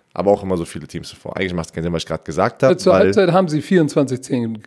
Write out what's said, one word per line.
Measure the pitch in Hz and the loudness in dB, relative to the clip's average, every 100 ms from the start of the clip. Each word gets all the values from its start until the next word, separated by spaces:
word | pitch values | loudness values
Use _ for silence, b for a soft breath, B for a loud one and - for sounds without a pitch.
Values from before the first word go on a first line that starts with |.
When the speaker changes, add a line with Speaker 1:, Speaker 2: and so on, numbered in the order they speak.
| b | b
Speaker 1:
aber | - 95 | -2 2
auch | 101 | 2
immer | 95 90 | 0 -4
so | 82 | -4
viele | - 76 | -10 -12
Teams | 82 76 | -12 -14
zuvor. | - - - | -16 -12 -6
Eigentlich | 95 | -4
macht's | 87 80 | -4 -6
keinen | - | -6
Sinn, | 85 | -4
was | 82 | -4
ich | - | -6
grad | 80 | -8
gesagt | - 78 110 - | -6 -2 -2 2
hab, | 135 185 | 2 2
Speaker 2:
Zur | 190 | 4
Speaker 1:
weil | 190 | 4
Speaker 2:
Halbzeit | 190 202 180 | 4 4 2
haben | 175 180 | 2 2
sie | 151 | -2
vierundzwanzig | - 185 147 160 135 127 | 2 2 2 2 -2 -2
zehn | - 127 113 110 | -4 -4 -4 -6